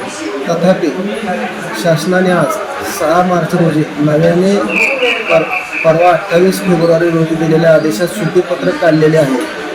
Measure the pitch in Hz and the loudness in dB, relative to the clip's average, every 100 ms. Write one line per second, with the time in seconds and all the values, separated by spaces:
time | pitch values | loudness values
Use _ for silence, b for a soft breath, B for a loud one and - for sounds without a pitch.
0 | - - - 403 - 165 175 190 160 185 | -8 -10 -8 -6 -4 0 2 2 0 -2
1 | 202 220 214 180 - - - - 175 156 | -6 -6 -6 -6 -6 -8 -8 -4 0 0
2 | 185 180 185 175 143 - - - - - | 0 0 2 2 0 -2 -6 -8 -8 -4
3 | 156 170 180 175 156 180 165 151 151 143 | 0 2 2 0 0 0 0 0 -2 -2
4 | 151 151 170 170 190 202 - - 247 262 | 0 2 2 2 2 0 0 0 -2 0
5 | 247 233 220 165 - - - - 160 160 | -2 -2 0 0 0 -4 -8 -2 0 4
6 | 175 170 - 170 185 180 190 170 170 165 | 4 2 0 2 2 2 0 2 2 2
7 | 170 165 160 160 160 160 165 156 156 - | 2 0 0 0 0 2 4 4 2 -2
8 | 175 - 160 180 180 175 180 170 170 156 | -4 -2 -2 0 0 -2 -2 0 2 4
9 | 156 160 143 131 - - - | 4 4 2 0 -4 -8 -8